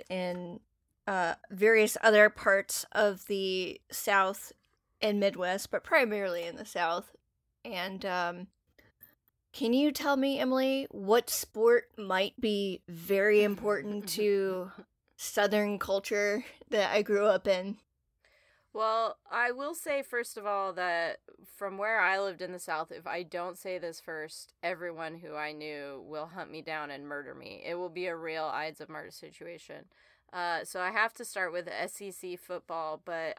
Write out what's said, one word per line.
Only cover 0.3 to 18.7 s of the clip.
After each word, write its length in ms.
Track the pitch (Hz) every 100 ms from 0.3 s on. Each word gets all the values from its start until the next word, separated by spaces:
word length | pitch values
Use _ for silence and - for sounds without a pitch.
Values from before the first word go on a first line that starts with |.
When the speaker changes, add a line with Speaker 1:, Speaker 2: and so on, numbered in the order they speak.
| 180 175 175 _ _ _ _ -
Speaker 1:
uh, 280 | 190 170 - -
various 480 | 190 214 220 208 -
other 280 | 220 208 214
parts 560 | - 214 196 - - -
of 340 | 311 311 185 -
the 520 | 202 190 185 180 - _
South 640 | - - 196 190 202 - - _ _ _ -
and 200 | 214 208
Midwest, 520 | 196 185 180 190 -
but 120 | -
primarily 600 | - 320 240 208 196 175
in 140 | 170 170
the 80 | 208
South. 500 | 175 170 175 - _ _ _ _ _
And, 420 | 240 190 185 190 196
um, 420 | 180 175 175 190 _ _ _ _ _ - _ _ _ _
can 200 | - 226
you 180 | 254 294
tell 260 | 277 285 277
me, 220 | 277 277
Emily, 480 | 254 262 262 269 -
what 380 | - 196 233 -
sport 600 | - - 214 233 240 - -
might 420 | 196 185 202 -
be 400 | 220 202 202 180 -
very 560 | 170 170 196 208 208
important 640 | 208 196 208 208 208 208 208
to 640 | 214 208 202 190 185 185 - -
Speaker 2:
<laughs> 220 | _ _ -
Speaker 1:
Southern 640 | - - 202 208 208 202
culture 640 | - 196 - 208 208 214 - - -
that 220 | 214 190
I 80 | 190
grew 240 | 208 202 208
up 220 | 185 214
in? 300 | 185 196 208 _ _ _ _ _ _ _ _ _